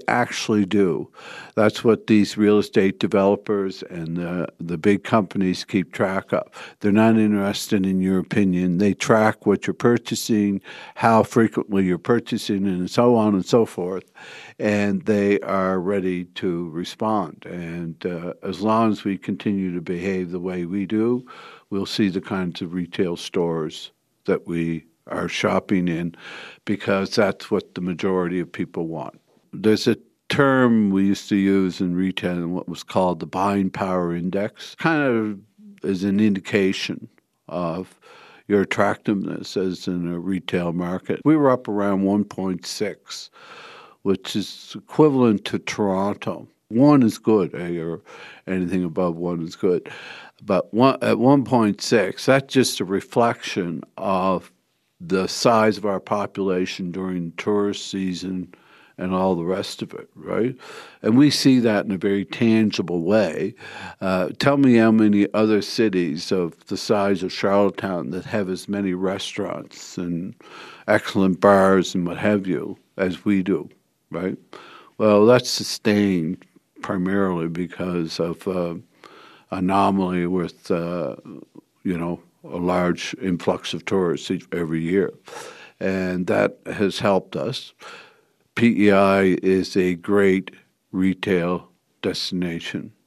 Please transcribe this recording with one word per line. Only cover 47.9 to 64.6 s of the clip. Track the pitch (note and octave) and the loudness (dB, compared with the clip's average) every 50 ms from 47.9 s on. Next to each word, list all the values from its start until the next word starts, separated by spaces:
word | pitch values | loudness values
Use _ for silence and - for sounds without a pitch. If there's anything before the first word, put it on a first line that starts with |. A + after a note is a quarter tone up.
| E2 - - - - - - - - - _ | -8 -10 -12 -16 -20 -20 -20 -20 -20 -16 _
anything | - F#2 F#2 F2+ F2 F#2+ F#2 F2+ | -6 -4 -4 -2 -2 -2 -2 -2
above | E2+ D#2 F#2 F2+ F2 E2 | -2 -2 -2 -2 -2 -2
one | E2 F2 F2 F2 E2+ | -2 -4 -4 -4 -4
is | E2 E2+ - | -6 -8 -6
good. | - - F#2+ F2+ E2 - - - - - - - - - - - _ - | -2 0 0 0 0 -2 -6 -14 -16 -16 -18 -18 -18 -20 -20 -20 _ -4
But | G2+ F#2+ F2+ - - - | 0 0 0 0 0 2
one, | A2 B2+ C3+ B2 - | 4 4 4 4 2
at | A2+ A2 A2 G#2+ | 0 0 2 4
one | A#2 C3 C#3+ C#3 A#2+ | 4 6 4 4 4
point | G#2+ C3+ A#2+ A2 G#2 F#2+ - | 2 2 2 4 2 2 0
six, | - - A#2+ A2 F#2 - - - - | 0 2 2 4 4 2 -2 -2 2
that's | C3 C3 C#3 C3+ - - | 2 4 4 2 2 2
just | C3+ A#2 - - - | 2 2 2 0 -4
a | G#2 | -4
reflection | F2 G2 F#2+ - - - C3 A#2 A#2+ A2+ - - - - A2 F2+ F2 E2 - - - _ | -2 -2 -4 -4 -2 0 2 2 2 0 -2 -6 -8 -4 -4 -4 -4 -4 -8 -10 -12 _
of | - F#2+ G2 F#2+ F#2 F#2+ F#2+ F#2 E2+ - - _ _ _ _ _ _ _ _ _ - | -8 -4 -4 -2 0 0 0 0 -2 -4 -8 _ _ _ _ _ _ _ _ _ -14
the | F2+ E2 F#2 F#2 F#2+ F#2 | -6 -2 0 0 0 0
size | - - - B2+ A#2 A2 A2 A2 G2+ G2+ | -2 0 2 4 4 4 4 2 2 0
of | G2+ | -2
our | G#2 F#2+ F#2+ | -4 -4 -6
population | - - G#2+ G#2 G2+ G2 - G2+ G2 F#2+ F#2 F#2 F#2 F#2+ - - F#2+ F2 | -4 -4 -4 -4 -4 -4 -6 -4 -2 -2 0 -2 -2 -4 -6 -8 -8 -8
during | E2+ F#2+ F#2+ F#2 F#2 F2+ E2+ E2 - - | -6 -6 -6 -4 -4 -6 -6 -8 -10 -6
tourist | - G#2+ G#2 G#2 G2+ G2+ G2+ - - - | -2 0 0 0 0 0 -2 -6 -8 -8
season | - G2 F#2+ F#2 F2+ D#2+ F2+ F#2 F#2 F#2 F2 - - - _ _ _ - _ _ _ - | -6 -4 -4 -4 -4 -6 -6 -6 -6 -6 -8 -10 -14 -20 _ _ _ -20 _ _ _ -8
and | F#2 F#2 F#2+ | -6 -2 0
all | F#2 F#2+ F#2+ F#2 | 0 2 2 0
the | E2+ E2 | 0 -2
rest | F2+ F#2 G2 - - - - | -2 -4 -4 -4 -6 -8 -10
of | A2 - - | -10 -10 -10
it, | - - - _ | -14 -16 -18 _
right? | - D#2 - F#2 G2 A2+ C3 C3 - - - - - - - - _ - | -16 -10 -6 -2 -2 -2 -2 -4 -8 -14 -20 -20 -20 -20 -20 -12 _ 0
And | G#2+ A2+ C3 | 2 6 6
we | D3 C#3+ | 6 6
see | - - - C#3+ C3 B2+ | 4 4 4 6 6 6
that | A2+ A#2 G#2+ G2+ - | 4 4 2 0 0
in | A2+ | -2
a | F#2+ E2+ | -2 -2
very | G#2 G2+ G2 G2+ F#2 | 0 0 0 0 -2
tangible | - - - A#2+ A2+ A2 A2 A2 G#2 - - G2 E2 F2 F2 D#2+ | -4 -4 0 2 4 4 4 4 2 0 -2 -2 -2 -2 -2 0
way. | F2 G#2 A2 G2+ E2 D2+ - E2 G2+ A#2+ - - - - - - - - - | 2 2 2 2 0 -2 -4 -6 -6 -6 -10 -16 -18 -16 -16 -16 -16 -12 -6
Uh, | - F#2+ F#2+ F#2 F#2 - - - | -4 -2 0 0 -2 -2 -4 -2
tell | - C#3 C#3+ | 0 2 4
me | C#3 | 6